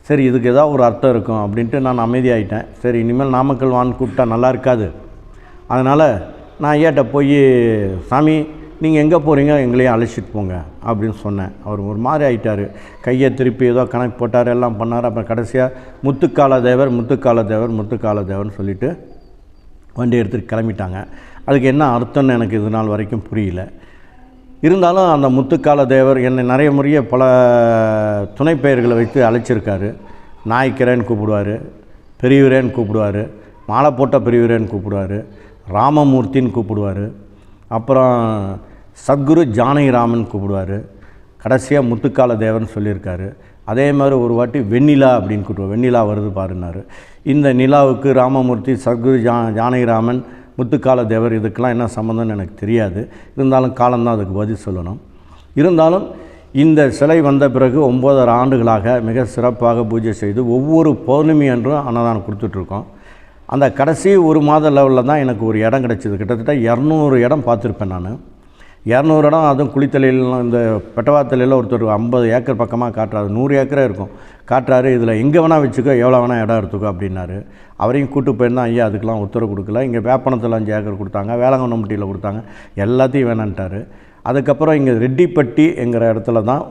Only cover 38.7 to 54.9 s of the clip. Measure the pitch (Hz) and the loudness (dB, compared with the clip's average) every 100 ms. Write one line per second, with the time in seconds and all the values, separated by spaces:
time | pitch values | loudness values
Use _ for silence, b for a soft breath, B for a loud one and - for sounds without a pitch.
38.7 | b b - - 143 139 160 156 107 123 | b b -18 -2 0 4 4 4 2 2
39.7 | 143 143 123 117 117 107 104 98 98 92 | 2 2 2 2 0 -4 -6 -4 -4 -4
40.7 | 101 - - b b b _ - 127 - | -8 -10 -20 b b b _ -2 -2 0
41.7 | 143 127 117 143 120 127 113 113 110 110 | 0 0 0 -2 2 2 2 0 -2 -4
42.7 | - 104 98 95 90 95 - b b - | -6 -4 -4 -6 -8 -10 -14 b b -6
43.7 | 113 139 143 139 135 120 117 120 147 110 | 0 0 2 2 2 0 0 -2 -2 -2
44.7 | 120 147 143 135 123 95 104 98 98 95 | 2 4 6 4 4 0 -6 -6 -6 -4
45.7 | 107 127 120 107 104 104 98 95 90 87 | -2 0 2 0 -2 -4 -6 -6 -8 -10
46.7 | 85 - B B B - 139 143 123 131 | -12 -16 B B B -2 2 4 4 4
47.7 | 143 139 120 135 131 127 135 127 123 101 | 4 4 2 2 2 2 2 0 -2 -2
48.7 | 120 - 120 120 131 117 120 113 110 117 | -2 -2 -2 2 2 2 0 -2 -2 -2
49.7 | 127 123 113 113 123 123 B B - 127 | 0 0 0 0 -2 -6 B B -6 -2
50.7 | 147 131 127 117 110 120 113 107 - 123 | 0 2 2 2 0 0 0 -4 -2 -2
51.7 | 117 117 110 110 113 113 107 90 - 104 | 0 -2 -4 -4 -4 -4 -4 -8 -8 -2
52.7 | 117 104 92 117 B B - 135 131 127 | 0 0 -4 -10 B B -4 0 2 0
53.7 | 127 123 123 120 113 95 95 104 107 - | 0 0 2 0 -2 -4 -4 -4 -6 -8
54.7 | 92 87 | -8 -8